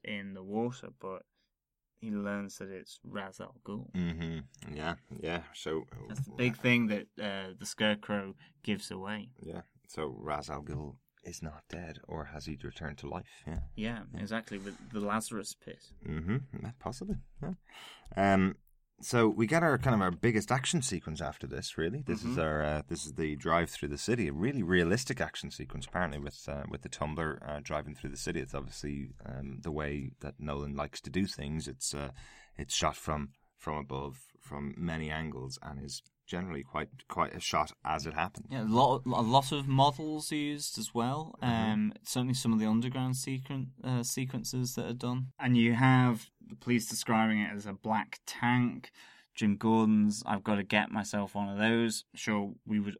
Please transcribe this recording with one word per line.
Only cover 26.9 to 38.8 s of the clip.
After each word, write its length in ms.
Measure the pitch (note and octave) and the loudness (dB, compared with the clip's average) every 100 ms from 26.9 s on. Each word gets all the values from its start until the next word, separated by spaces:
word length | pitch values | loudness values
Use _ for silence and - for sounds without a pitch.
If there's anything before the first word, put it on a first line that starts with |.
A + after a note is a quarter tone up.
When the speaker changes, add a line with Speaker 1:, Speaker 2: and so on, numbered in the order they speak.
| - D2+ D2+ D#2+ - C2+ | -6 -4 -2 -2 -4 -6
Speaker 2:
uh, 140 | D2 | -8
driving 320 | C2+ D2+ D2 | -4 -4 -4
through 160 | C#2+ C#2 | -8 -8
the 60 | C#2 | -6
city. 240 | D#2 E2+ | -4 -4
It's 140 | C2 | -4
obviously, 560 | C#2+ C2 - D2 C#2+ C2+ - | -6 -8 -8 -6 -6 -8 -10
um, 340 | - C2+ C#2 C2+ | -10 -8 -8 -8
the 80 | E2 | -6
way 420 | D2 D2 D2 C2+ - | -4 -2 -4 -6 -10
that 140 | C#2+ C2 | -12 -8
Nolan 340 | D2+ C#2+ C#2+ | -6 -4 -4
likes 260 | C#2+ D2 - | -6 -6 -8
to 80 | - | -4
do 160 | F2 G2 | -2 -2
things. 420 | - C#2+ D#2 C#2+ | -2 -4 -4 -6
It's, 260 | C2 - | -6 -6
uh, 160 | C#2+ C#2+ C2 - - - - | -4 -6 -10 -16 -20 -16 -10
it's 180 | C#2 | -4
shot 220 | - D#2 - | 2 2 0
from, 340 | - D2+ C#2+ - _ _ | -2 -2 -4 -10 _ _
from 200 | - D2+ | -4 -4
above, 420 | C#2 C2+ C#2+ C2 - _ | -4 -6 -6 -10 -20 _
from 340 | - C#2+ C#2+ - | -12 -8 -6 -4
many 340 | E2+ D#2+ D#2 | -2 -2 -2
angles, 500 | D#2 D#2+ B1+ C2 C2 | -4 -4 -6 -8 -10
and 180 | D2 C#2 | -10 -10
is 180 | C#2+ - - _ - | -10 -12 -14 _ -8
generally 360 | F2 F#2 D2+ | -6 -4 -6
quite, 240 | C2+ D#2 D#2 - - | -6 -4 -6 -8 -6
quite 260 | - E2 | -2 -2
a 60 | F2 | -2
shot 320 | - D#2+ D2+ - | 0 0 0 -2
as 200 | - D#2 | -2 -2
it 80 | D#2 | -2
happens. 320 | D#2+ F2+ - - | -2 -2 -4 -8
Speaker 1:
Yeah, 140 | C3 | -4
a 20 | A2 | 2
lot, 360 | A2+ | 6